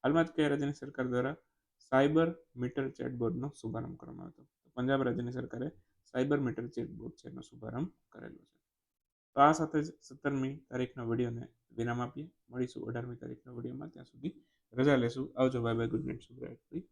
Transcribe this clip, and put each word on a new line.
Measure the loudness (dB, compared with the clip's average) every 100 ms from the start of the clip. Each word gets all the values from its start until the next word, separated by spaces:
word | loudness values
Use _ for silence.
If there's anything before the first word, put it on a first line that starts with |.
હાલમાં | 4 4
જ | 2
કયા | 2 2
રાજ્યની | 2 -2
સરકાર | -4 -10 -6 -2
દ્વારા | 0 -2 -4 _ _ _ _
સાયબર | _ 4 6 6 4 0 _ -6
મીટર | -4 -2 -6
ચેટબોટનો | -6 -8 -2 -2 -2 -6 -8
શુભારંભ | -8 -8 -8 -12
કરવામાં | -14 -14 -16
આવ્યો | -18
હતો? | -20 _
તો | _
પંજાબ | -4 0 2
રાજ્યની | 2 -2 -4
સરકારે | -8 -8 -8 -8 -10 _ _ _
સાયબર | -4 0 0
મીટર | 0 -4 -8
ચેટબોટ | -8 -8 -10 -14 -14
છે | -16
એનો | -16
શુભારંભ | -18 -14 -10 -6 -6 _ _
કરેલો | -18 -16 -18
છે. | _ _ _ _ _ _ _ _ _
તો | 6
આ | 6
સાથે | 6 2 0
જ | -2 -8
સત્તરમી | -20 -4 -2 0 -2 -6
તારીખના | _ -4 -4 -4
વીડિયોને | -2 0 0 -4 -12 _ _
વિરામ | -6 -4 -2
આપીએ. | -6 -8 -14 _ _
મળીશું | -6 -6 -6 -8
અઢારમી | -6 -8 -12
તારીખના | -12 -14 -14
વીડિયોમાં. | -12 -10 -10 -14
ત્યાં | -16 -20
સુધી | -10 -10 -10 _ _ _
રજા | 6 8 8
લેશું. | 6 0 -6 4
આવજો. | 4 4
બાય | 2
બાય. | 2 2
ગુડ | 0 -2
નાઇટ. | -8
શુભરાત્રી. | -12 -14 -14 -14 _ -12 -12